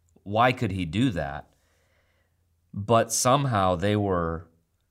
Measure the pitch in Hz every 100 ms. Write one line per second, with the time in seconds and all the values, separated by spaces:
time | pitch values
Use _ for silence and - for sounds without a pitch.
0 | _ _ 98 104 127 123 110 92 85 92
1 | 135 85 71 73 - _ _ _ _ _
2 | _ _ _ _ _ _ _ - 101 113
3 | - - 127 139 139 104 92 90 101 104
4 | 101 90 82 82 85 _ _ _ _